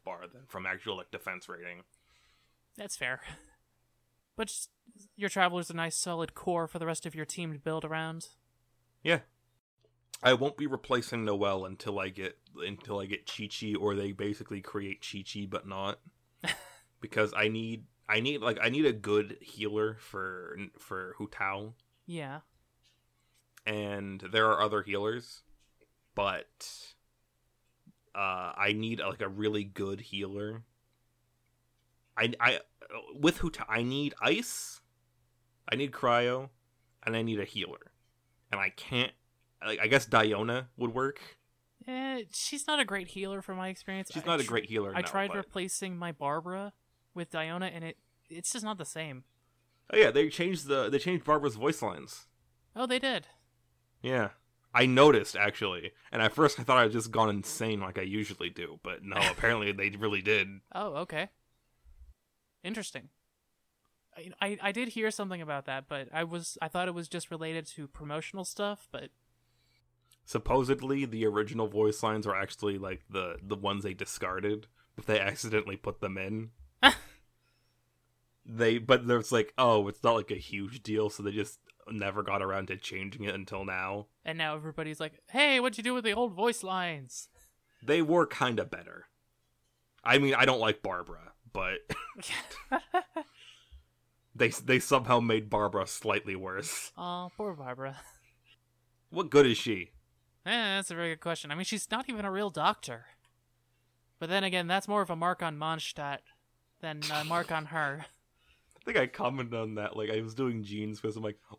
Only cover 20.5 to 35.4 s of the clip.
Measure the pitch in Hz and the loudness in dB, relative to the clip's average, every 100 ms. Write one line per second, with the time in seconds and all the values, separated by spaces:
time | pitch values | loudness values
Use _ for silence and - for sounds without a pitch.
20.5 | 95 98 - - 92 92 - 104 - 98 | -10 -12 -14 -10 -8 -8 -10 -10 -6 -4
21.5 | 98 110 120 _ _ - 170 139 151 - | -4 -8 -16 _ _ -12 -10 -8 -12 -16
22.5 | _ _ _ _ _ _ _ _ _ _ | _ _ _ _ _ _ _ _ _ _
23.5 | _ 107 107 104 101 98 95 95 110 110 | _ -6 -4 -4 -6 -8 -10 0 4 6
24.5 | 90 104 104 101 98 104 120 120 - _ | 6 4 2 0 -2 -2 -4 -8 -20 _
25.5 | - _ _ _ _ _ - 98 92 - | -20 _ _ _ _ _ -2 0 0 -6
26.5 | - - - - - _ _ _ _ _ | -14 -16 -14 -18 -20 _ _ _ _ _
27.5 | _ _ _ _ _ _ 98 95 92 87 | _ _ _ _ _ _ -4 -4 -2 -4
28.5 | - 101 107 113 113 95 87 98 98 107 | 0 0 0 -2 -2 -4 -4 -4 -2 0
29.5 | 104 101 95 98 98 - 98 98 101 104 | 0 -4 -6 -6 -6 -8 -8 -6 -6 -8
30.5 | 113 113 _ _ _ _ _ _ _ _ | -10 -14 _ _ _ _ _ _ _ _
31.5 | _ _ _ _ _ _ - 120 120 123 | _ _ _ _ _ _ -2 0 4 2
32.5 | 107 - _ - 113 - 143 151 - - | 2 -4 _ -16 -16 -14 2 2 4 -2
33.5 | - - 113 120 139 147 - 117 202 - | -6 -2 0 0 0 -2 0 2 2 -2
34.5 | - - - _ _ _ _ _ _ | -8 -10 -14 _ _ _ _ _ _